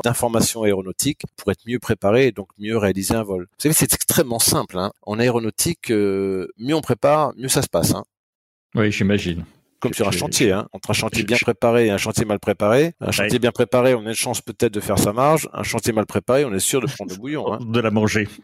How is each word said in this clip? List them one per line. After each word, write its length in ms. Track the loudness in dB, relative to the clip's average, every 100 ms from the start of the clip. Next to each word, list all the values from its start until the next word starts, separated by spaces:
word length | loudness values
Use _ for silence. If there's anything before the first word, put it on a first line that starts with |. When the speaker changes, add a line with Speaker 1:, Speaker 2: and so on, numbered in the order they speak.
Speaker 1:
d'information 580 | -2 0 0 2 0 0
aéronautique, 640 | 0 0 -4 -4 -4 -4 -12 -6
pour 140 | -4
être 120 | -4 -6
mieux 140 | -6
préparé 480 | -4 0 2 4 2
et 40 |
donc 180 | 0 -14 _
mieux 180 | -4 0
réaliser 380 | 0 0 0 -2
un 80 |
vol. 200 | -2 -6
Vous 120 | -6 _
savez, 140 | 0
c'est 200 | 2 0
extrêmement 440 | -2 0 0 0 0
simple, 400 | 0 0 -2 -4
hein. 140 | -4 -6
En 160 | -6 0
aéronautique, 680 | 2 2 -2 -2 -4 -4 0
euh, 580 | 2 2 0 -2 -4 -6 -8
mieux 160 | -2 -2
on 60 |
prépare, 500 | 0 0 4 4 2 -2
mieux 100 | -2
ça 140 | -2
se 80 | 0
passe, 260 | 0 0 -2
hein. 80 | -8 _ _ _ _ _ _ 0
Speaker 2:
Oui, 160 | 0
j'imagine. 540 | 2 2 2 0 -6 -10 _ _ _
Speaker 1:
Comme 140 | -6
sur 140 | 0 -2
un 40 |
Speaker 2:
Je 60 | 0
Speaker 1:
chantier, 340 | -2 2 2
hein. 160 | 2 -4
Entre 180 | -12 -4
un 20 |
chantier 280 | -2 -2 -4
Speaker 2:
je 60 | 0
Speaker 1:
bien 100 | 0
Speaker 2:
je 80 | 0
Speaker 1:
préparé 420 | 2 2 4 4
et 40 |
un 60 | 2
chantier 280 | -2 -2 -2
mal 140 | 0
préparé, 540 | 0 0 4 4 2 -2
un 60 | -4
Speaker 2:
Ouais. 40 |
Speaker 1:
chantier 260 | -2 0 2
bien 140 | 0
préparé, 420 | 0 2 4 4 2
on 100 | -2
a 40 |
une 40 |
chance 280 | -6 -4 -6
peut-être 320 | -8 -2 -2
de 80 | 0
faire 180 | -2 0
sa 140 | 0
marge. 340 | 2 4 2 0
Un 100 | -8
chantier 300 | -4 -2 -2
mal 120 | -2 -2
préparé, 380 | -4 2 2
on 100 | 2
est 60 | 0
sûr 220 | 0 0
de 60 | -2
prendre 220 | -6 -10
le 60 | -10
bouillon, 360 | -8 -6 -4
hein. 60 | -4
Speaker 2:
<laughs> 60 | -2
De 140 | 0
la 100 | 2
manger. 380 | 2 2 2 -2 -4